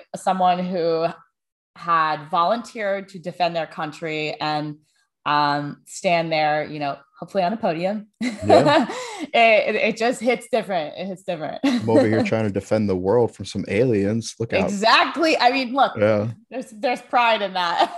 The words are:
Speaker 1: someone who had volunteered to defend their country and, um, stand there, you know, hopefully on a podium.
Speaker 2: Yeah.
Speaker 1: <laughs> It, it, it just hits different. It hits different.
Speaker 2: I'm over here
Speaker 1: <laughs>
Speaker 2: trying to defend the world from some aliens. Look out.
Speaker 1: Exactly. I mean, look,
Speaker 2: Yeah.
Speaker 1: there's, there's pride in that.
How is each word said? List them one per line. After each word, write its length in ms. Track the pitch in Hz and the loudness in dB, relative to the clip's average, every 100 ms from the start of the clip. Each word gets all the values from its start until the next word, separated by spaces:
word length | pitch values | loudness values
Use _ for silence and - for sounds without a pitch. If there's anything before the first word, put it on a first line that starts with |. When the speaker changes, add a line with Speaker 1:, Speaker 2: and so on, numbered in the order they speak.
| - - | -4 -6
Speaker 1:
someone 440 | 202 185 180 180 | -4 2 2 2
who 480 | 180 185 165 160 165 - _ _ _ _ _ - | -2 -2 0 0 -2 -4 _ _ _ _ _ -12
had 540 | 170 165 156 151 147 | 0 2 2 -2 -2
volunteered 800 | 175 175 233 226 233 202 196 190 | 0 2 0 -4 -6 -4 -4 -6
to 100 | 185 | -12
defend 360 | 175 165 170 170 | -12 -2 -2 -2
their 120 | 151 | -6
country 720 | - 156 147 165 156 151 - | -8 -10 -8 -6 -4 -4 -4
and, 380 | 156 151 151 151 _ _ _ _ 139 | -2 -2 -4 -10 _ _ _ _ -2
um, 560 | 147 147 143 147 - - | 2 2 0 -4 -12 -16
stand 460 | - 190 170 165 | -4 0 0 0
there, 320 | 156 151 151 147 | 0 2 0 -4
you 140 | 147 | -6
know, 180 | 143 151 _ - | -6 -8 _ -18
hopefully 240 | 175 196 | -6 -2
on 100 | 175 | -2
a 40 | 220 | 0
podium. 500 | 208 160 185 214 208 _ | -2 -2 -2 -4 -10 _
Speaker 2:
Yeah. 640 | 240 208 - - 302 302 233 | -6 -4 4 6 6 4 2
Speaker 1:
<laughs> 80 | 494 480 415 320 | -6 -12 -12 0
It, 420 | 233 226 208 - 214 | 4 6 6 2 0
it, 0 | |
it 220 | 208 214 | -2 0
just 240 | 226 - | -2 0
hits 260 | 233 240 - | -2 -2 0
different. 460 | 226 185 180 151 - | -2 -2 -4 -4 -8
It 100 | 190 | -10
hits 160 | 180 | -10
different. 360 | - 170 156 - | -8 -8 -8 -4
Speaker 2:
I'm 260 | 277 240 113 | -2 0 2
over 180 | - 107 | 4 4
here 160 | 110 | 2
Speaker 1:
<laughs> 80 | 101 | 2
Speaker 2:
trying 120 | 110 107 | 0 0
to 60 | |
defend 360 | 98 - 110 101 | -4 0 0 0
the 80 | 92 | 0
world 400 | 95 120 113 - | 2 2 0 -4
from 100 | 98 | -8
some 200 | 101 - | -8 -2
aliens. 680 | 101 131 104 98 113 113 - | 0 2 2 2 -2 -6 -8
Look 140 | 117 | -4
out. 100 | 190 | 0
Speaker 1:
Exactly. 720 | 190 202 220 285 294 262 320 302 | 0 0 2 4 2 0 0 4
I 140 | 247 | 2
mean, 220 | 269 247 | 2 -2
look, 200 | 269 233 - | 0 0 2
Speaker 2:
Yeah. 340 | 104 107 113 113 _ | 2 2 0 -6 _
Speaker 1:
there's, 200 | 240 - | -12 -12
there's 300 | 214 247 277 | -6 -4 -4
pride 400 | - 254 233 220 | 0 2 2 2
in 120 | 196 | -2
that. 400 | 185 175 170 349 | -2 -2 0 0